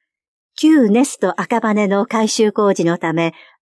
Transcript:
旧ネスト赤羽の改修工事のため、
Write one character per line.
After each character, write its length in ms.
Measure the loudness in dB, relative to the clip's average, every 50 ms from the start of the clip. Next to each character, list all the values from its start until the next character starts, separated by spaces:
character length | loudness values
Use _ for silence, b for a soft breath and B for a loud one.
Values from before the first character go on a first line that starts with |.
| _ _ _ _ _ _ _ _ _ _ _ -2
旧 300 | 2 4 4 4 4 4
ネ 160 | 2 2 0
ス 140 | 0 -2 -4
ト 200 | -4 -4 -4 -4
赤 220 | -4 -4 -4 -2
羽 260 | -2 -2 -2 0 0 0
の 180 | 0 -2 -2
改 220 | -2 -2 -2 -2 -2
修 240 | 0 0 0 0
工 220 | 0 0 0 0 0
事 100 | 0 0
の 140 | -2 -2 -2
た 160 | -2 -4 -2
め、 200 | -2 -2 -4 -4 b b b b b